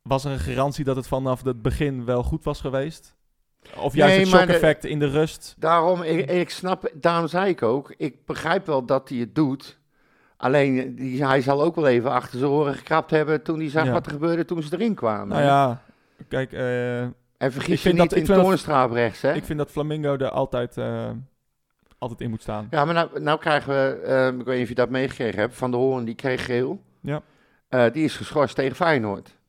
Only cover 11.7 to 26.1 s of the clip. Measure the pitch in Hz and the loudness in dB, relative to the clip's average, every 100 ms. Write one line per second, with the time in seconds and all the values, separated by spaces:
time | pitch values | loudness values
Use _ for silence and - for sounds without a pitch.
11.7 | 165 143 120 120 123 - 123 139 143 143 | 2 4 4 2 -2 -4 -4 0 2 0
12.7 | 131 - 160 - 156 151 156 - 160 156 | -4 -2 -2 2 0 2 -2 -2 -4 -2
13.7 | 151 156 170 147 147 165 170 165 170 147 | 0 0 0 -2 -4 -2 -2 -2 -4 -4
14.7 | 175 226 196 113 104 101 151 139 139 135 | -2 -2 0 -2 -2 -2 0 4 4 2
15.7 | 120 _ _ _ _ - 131 131 - 127 | -2 _ _ _ _ -6 -6 -4 -6 -4
16.7 | 123 123 123 123 - _ _ 135 131 123 | -2 -4 -4 -6 -10 _ _ -4 -4 -2
17.7 | 170 185 175 170 185 160 190 185 180 - | 0 2 4 4 4 4 6 6 2 2
18.7 | 143 127 117 117 - 135 175 - 151 147 | 2 2 2 0 0 -2 -2 -4 -6 -4
19.7 | - 147 156 147 139 131 - 135 123 120 | -4 -4 -2 -2 -2 -2 -2 -2 -4 -4
20.7 | - 117 117 113 117 135 _ _ _ _ | -6 -6 -6 -8 -10 -14 _ _ _ _
21.7 | _ _ _ 123 117 123 110 - 107 107 | _ _ _ -12 -8 -8 -6 -8 -8 -4
22.7 | 160 147 170 160 147 151 156 165 147 123 | 0 2 0 -2 -4 -2 0 2 0 2
23.7 | 139 135 - 123 131 131 127 120 127 117 | 0 0 -2 0 2 2 0 -2 -2 -2
24.7 | 120 120 127 131 - 117 92 113 - 127 | 0 0 0 -2 -2 -4 0 -2 -2 -2
25.7 | 120 131 131 117 | 2 2 0 -4